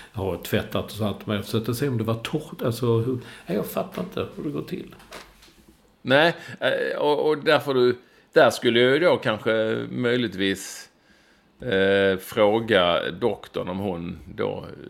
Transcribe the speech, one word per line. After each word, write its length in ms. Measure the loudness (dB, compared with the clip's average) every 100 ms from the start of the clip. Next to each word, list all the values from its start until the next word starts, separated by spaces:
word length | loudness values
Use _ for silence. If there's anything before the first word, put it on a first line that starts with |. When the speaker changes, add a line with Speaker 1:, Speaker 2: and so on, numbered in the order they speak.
| -14
Speaker 1:
ha 240 | -8 -6 -6
tvättat 540 | -4 -4 -2 -6 -6
så 120 | -6 -6
att 200 | -6 -6
man 160 | -6
försökte 300 | -4 -4 -2
se 140 | -4 -2
om 100 | -2
det 60 |
var 100 | -2 -4
torrt. 380 | -4 -6 -8 -6
Alltså, 240 | -4 -2 0 2
hur, 220 | 0 -4 -8 -14 -6
nej, 100 | -4
jag 80 | -4
fattar 360 | -6 -6 -8
inte 260 | -8 -6 -8 -8
hur 80 |
det 60 | -8
går 120 | -8
till. 320 | -8 -10 -12 -18 -20 -20 -20 _ -20 _ _ _ _ _
Speaker 2:
Nej, 340 | 2 4 4 0 -8 -4
eh, 380 | -2 0 -2 -2
och, 280 | 0 2 2
och 80 | 0
därför 360 | 2 2 2
du, 220 | 4 4 2 _ _ _
där 160 | 6 6
skulle 300 | 6 2 6
jag 140 | 6
ju 60 | 6
då 180 | 4 2
kanske 680 | 2 0 0 2 2 -2 -4
möjligtvis, 1000 | -2 0 0 -2 0 0 0 -6 -16 -18 _ _ _ _ _ _ _
eh, 560 | -2 2 4 4 4 0
fråga 920 | -2 2 4 4 4 4 4 2 0
doktorn 560 | -2 -4 -4 -8 -8 -6
om 80 | -6
hon 380 | -6 -6 -8 -12 -12 -6
då 300 | -6 -6 -12 -16